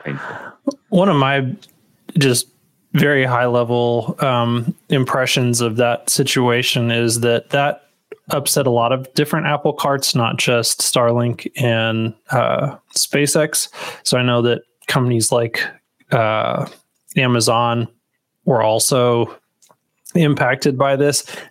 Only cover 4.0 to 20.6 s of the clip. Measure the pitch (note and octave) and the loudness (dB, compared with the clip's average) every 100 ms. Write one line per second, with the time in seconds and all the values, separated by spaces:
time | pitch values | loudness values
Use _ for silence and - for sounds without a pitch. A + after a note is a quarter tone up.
4 | - - C#3+ B2 A#2 A#2+ A#2 - _ C3+ | -4 -4 -2 0 0 0 -4 -8 _ 0
5 | B2+ C#3 B2+ - B2 A#2+ A#2 A2 A#2+ A#2 | 0 0 0 0 0 0 -2 0 0 0
6 | - - C3+ - B2 A#2+ B2 B2+ A#2 A#2 | -2 -2 0 2 2 2 0 -2 0 0
7 | A#2 A#2 A#2+ A#2 - C#3+ C#3+ - _ _ | 0 0 0 0 0 -2 0 -4 _ _
8 | _ - - C#3+ C#3 - C3+ A#2+ A#2 C3 | _ -20 -6 -4 -2 0 2 2 2 0
9 | C3 - D3+ E3 D3+ D3 D#3 D3+ D3 C#3 | -4 -2 0 0 0 0 -2 -2 -2 -2
10 | C3+ C3+ A#2 - - A#2+ A2+ - - - | 0 0 0 0 0 0 0 -2 -2 2
11 | A#2+ A#2+ A#2+ A2+ - - B2+ A2+ A2+ A2+ | 2 2 0 -4 -10 -4 0 0 0 -2
12 | A2+ - _ C3 A#2 - C#3+ - _ - | -4 -6 _ -2 0 0 -4 -8 _ -6
13 | - C#3 C#3+ D#3+ D3+ - - - - - | -2 0 0 0 0 -2 -6 -10 -14 -10
14 | - B2+ B2 A#2+ A#2+ A#2 - _ - C#3 | -2 0 2 2 2 0 -4 _ -4 0
15 | B2 A#2 A2 A#2+ A#2 - - - _ _ | 0 0 0 0 -2 -4 -6 -8 _ _
16 | _ B2+ A2 A2 E2 - - - _ _ | _ 0 0 0 -2 -4 -6 -10 _ _
17 | _ - C3 A#2+ A2+ A#2 A#2+ A#2 A2+ _ | _ 0 2 2 2 2 2 0 -4 _
18 | _ _ _ _ - B2+ A2 A2 - C3+ | _ _ _ _ 0 2 2 2 2 2
19 | B2 A#2+ A2 - _ _ _ _ _ _ | 2 2 -2 -6 _ _ _ _ _ _
20 | - F3+ D#3 C#3 C3 C3 | -6 0 2 2 0 0